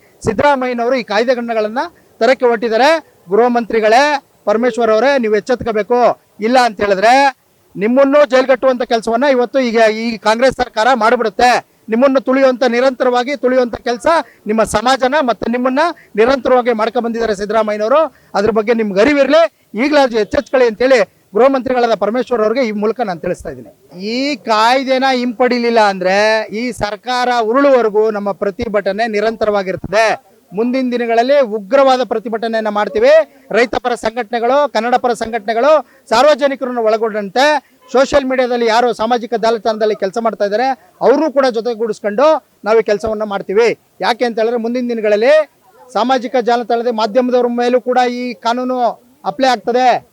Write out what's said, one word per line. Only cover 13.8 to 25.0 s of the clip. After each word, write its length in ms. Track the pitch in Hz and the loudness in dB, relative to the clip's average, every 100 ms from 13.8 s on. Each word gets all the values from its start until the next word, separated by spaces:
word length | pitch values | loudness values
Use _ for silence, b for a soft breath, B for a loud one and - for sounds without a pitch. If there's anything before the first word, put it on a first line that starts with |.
| - 240 302 330 - b - | -6 -4 0 0 -2 b -6
ನಿಮ್ಮ 160 | 220 | -2
ಸಮಾಜನ 520 | 208 214 240 262 254 294 | 0 0 0 0 0 0
ಮತ್ತೆ 300 | 262 214 - | -2 -2 -2
ನಿಮ್ಮನ್ನ 280 | 247 254 262 339 - b 202 | -2 -2 0 -2 -4 b 0
ನಿರಂತರವಾಗಿ 580 | 226 277 262 254 240 | 0 2 2 0 2
ಮಾಡ್ಕೊಂಡ್ 320 | 226 226 240 226 | -2 -2 -2 -4
ಬಂದಿದ್ದಾರೆ 300 | 226 220 196 | -4 -4 -4
ಸಿದ್ದರಾಮಯ್ಯನವರು. 760 | 208 220 214 208 214 285 311 b b - | -2 -2 -2 -2 0 2 0 b b -2
ಅದ್ರ 160 | 208 | 0
ಬಗ್ಗೆ 220 | 220 214 | 0 0
ನಿಮ್ಗೆ 280 | 233 214 190 | 0 0 2
ಅರಿವಿರ್ಲಿ. 680 | 254 285 269 311 330 _ _ 202 277 | 2 4 2 2 2 _ _ -4 0
ಈಗಲಾದ್ರೂ 340 | 302 269 226 | 2 2 0
ಎಚ್ಚೆತ್ಕೊಳ್ಳಿ 480 | 208 - 240 262 240 | -2 -4 -2 0 0
ಅಂತೇಳಿ 360 | 214 254 254 190 b b 202 | 0 2 2 2 b b 2
ಗೃಹ 120 | 262 | 2
ಮಂತ್ರಿಗಳಾದ 460 | 269 254 247 233 202 | 2 -2 0 0 0
ಪರಮೇಶ್ವರ್ 460 | 208 240 247 240 | -2 -2 -2 -2
ಅವ್ರಿಗೆ 260 | 214 233 233 | 0 0 -2
ಈ 40 | |
ಮೂಲಕ 280 | 208 208 220 | -2 -4 -2
ನಾನು 180 | 220 170 | -6 -6
ತಿಳಿಸ್ತಾ 300 | 180 165 175 | -6 -8 -10
ಇದ್ದೀನಿ. 500 | 127 120 _ _ 180 | -14 -18 _ _ -14
ಈ 360 | 196 240 277 294 | -8 -4 -4 -4
ಕಾಯ್ದೆನ 680 | - 214 226 262 262 262 | -2 2 4 2 0 0